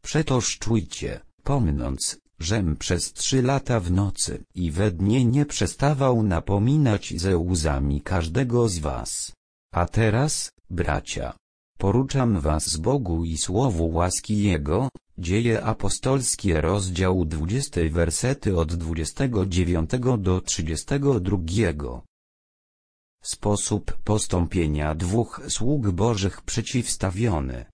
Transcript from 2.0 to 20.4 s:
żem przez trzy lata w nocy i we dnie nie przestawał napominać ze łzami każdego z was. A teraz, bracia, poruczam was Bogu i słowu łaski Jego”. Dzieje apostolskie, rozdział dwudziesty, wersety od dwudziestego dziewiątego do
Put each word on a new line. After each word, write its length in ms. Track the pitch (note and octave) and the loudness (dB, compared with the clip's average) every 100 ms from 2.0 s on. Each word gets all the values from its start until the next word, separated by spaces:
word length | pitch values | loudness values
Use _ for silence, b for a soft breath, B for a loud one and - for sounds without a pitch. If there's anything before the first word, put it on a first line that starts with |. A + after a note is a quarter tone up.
| - - _ _ | -6 -8 _ _
żem 380 | D#2+ A2 F2 D2 | -2 0 0 -2
przez 360 | - F2+ - | -2 -2 -2
trzy 300 | - - C3+ | -4 0 2
lata 380 | B2 C#3 - A#2 | 2 0 0 -2
w 100 | F2 | 2
nocy 540 | F2+ G2+ - - - - | 2 0 -2 -6 -6 -10
i 160 | F2+ E2+ | -4 -2
we 200 | D2+ G#2 | 0 0
dnie 340 | E2+ G2 B2 | 2 2 4
nie 220 | A#2+ C3+ D3 | 4 4 0
przestawał 760 | - G3+ - C#3+ C#3+ C#3 A#2+ | 0 -2 2 0 2 2 4
napominać 920 | G#2+ E2 - G2+ A2+ D#3 C3+ G#2 - E2+ | 2 0 0 2 4 4 4 2 -2 -2
ze 220 | F#2+ F2 | 2 2
łzami 640 | F2 F2+ D#2 C#2 C#2+ C#2+ | 2 0 2 0 0 -2
każdego 680 | - F#2 D#2+ F2 B2+ A#2+ A#2 | 0 -2 0 -2 2 2 2
z 100 | E2+ | 0
was. 540 | D2+ B1 A1+ - - - _ _ _ | -4 -6 -8 -8 -10 -14 _ _ _
A 140 | E2+ F2 | -2 0
teraz, 680 | - A2 A2 D3 - - _ - | 2 2 2 0 -2 -8 _ -8
bracia, 680 | F2 D#2 D2 - - - - _ _ _ - | -4 -2 -2 -4 -8 -8 -10 _ _ _ -2
poruczam 640 | F#2+ A#2 C3+ C#3 A#2+ F#2+ | 2 2 2 0 2 2
was 360 | D2 D#2 - D#2+ | 2 0 -2 -2
Bogu 480 | F#2+ C#3+ F#2+ E2 | 0 0 0 -2
i 140 | E2 D#2+ | -2 -4
słowu 540 | - F#2 C3+ E2+ E2 | -2 0 2 2 0
łaski 500 | D#2+ F2+ - - G#2+ | 2 0 -2 -2 0
Jego”. 460 | G2+ E2 C#2+ F2+ C3 - _ - | 2 2 0 0 -2 -8 _ -10
Dzieje 460 | E2+ G2+ A#2 A2 | 0 2 2 0
apostolskie, 960 | - A2+ F#2+ - B2 C3+ A#2+ - G2+ D#2+ | 0 0 0 0 0 0 0 0 2 2
rozdział 640 | D#2 G2+ F#2+ F2+ F#2 F#2 | 2 0 0 0 2 2
dwudziesty, 680 | D#2+ D#2+ D#2 A#2+ C#3 F2 D#2+ | 0 -2 -2 -2 -2 0 0
wersety 680 | D#2+ E2 - B2 C#3 G#2+ F2 | 2 0 0 -2 0 0 0
od 160 | D#2+ | 0
dwudziestego 720 | E2+ D#2+ D#2+ D#2 - C3+ A2 F#2+ | -2 -4 -4 -4 -2 -2 0 0
dziewiątego 680 | F2 F2 F2 D#2+ B2+ B2 B2 | 2 2 0 0 0 2 2
do 240 | F#2 F#2 | 2 0